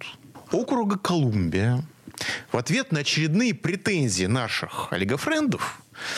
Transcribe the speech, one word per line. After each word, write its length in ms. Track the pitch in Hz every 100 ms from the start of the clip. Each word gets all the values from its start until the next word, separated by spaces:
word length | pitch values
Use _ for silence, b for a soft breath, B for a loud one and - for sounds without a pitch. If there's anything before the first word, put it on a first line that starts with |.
| - - - - -
округа 460 | 170 233 254 208 196
Колумбия 840 | - 175 131 104 85 92 110 123 156 - - - B B B
в 40 | 120
ответ 340 | 120 220 269
на 80 | 156
очередные 540 | 143 - 156 175 247
претензии 720 | 151 156 190 220 185 127 92 92
наших 640 | 127 113 - 82 - -
олигофрендов 880 | 87 98 139 - 311 294 - - - - B B